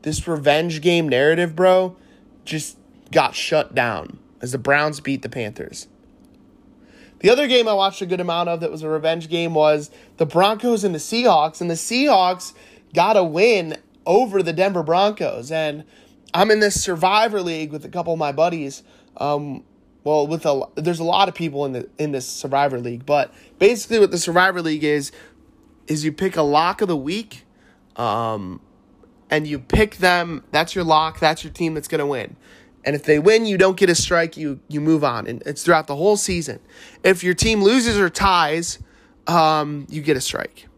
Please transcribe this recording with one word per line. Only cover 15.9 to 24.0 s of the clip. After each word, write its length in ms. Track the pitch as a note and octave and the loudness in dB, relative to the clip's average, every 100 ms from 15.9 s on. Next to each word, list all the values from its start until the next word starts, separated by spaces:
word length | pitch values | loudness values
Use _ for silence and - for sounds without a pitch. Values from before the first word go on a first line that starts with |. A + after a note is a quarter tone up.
| _ _ _ _ | _ _ _ _
I'm 180 | E3 G#3 | 0 4
in 80 | G#3+ | 4
this 240 | G#3 G3 | 2 0
Survivor 580 | F#3+ E3+ F#3 G#3 A3+ G#3 | -4 -2 2 2 2 -2
League 300 | F3 D#3+ D3+ | -6 -6 -8
with 140 | D3+ E3 | -10 -10
a 40 | |
couple 220 | F3+ E3+ | -8 -4
of 80 | E3 | -4
my 140 | D3 | -4
buddies. 500 | C#3 E3+ E3 C#3 - _ _ _ - | 0 0 0 -8 -12 _ _ _ -6
Um, 480 | C#3+ D3 D3 C3 _ _ _ _ | -4 -4 -6 -12 _ _ _ _
well, 240 | D3 D3+ C#3+ | 0 0 0
with 180 | D#3+ D#3 | -2 -2
a, 220 | C3+ - - | -2 -4 -6
there's 240 | D#3 E3+ | -4 -4
a 60 | E3 | -2
lot 240 | - G3 | 0 0
of 60 | F3+ | -2
people 280 | E3 C#3 | -8 -4
in 80 | C#3+ | -6
the, 180 | B2+ - - | -6 -12 -6
in 140 | D3+ | -6
this 160 | C#3 B2+ | -4 -8
Survivor 500 | - C#3 C3+ C#3+ B2+ | -12 -2 0 0 -2
League, 280 | A#2+ A#2+ C3+ | -8 -10 -2
but 280 | C#3+ B2+ - _ _ | -2 -2 -10 _ _
basically 420 | G3 A#3 - | 2 2 -2
what 120 | A3 | 2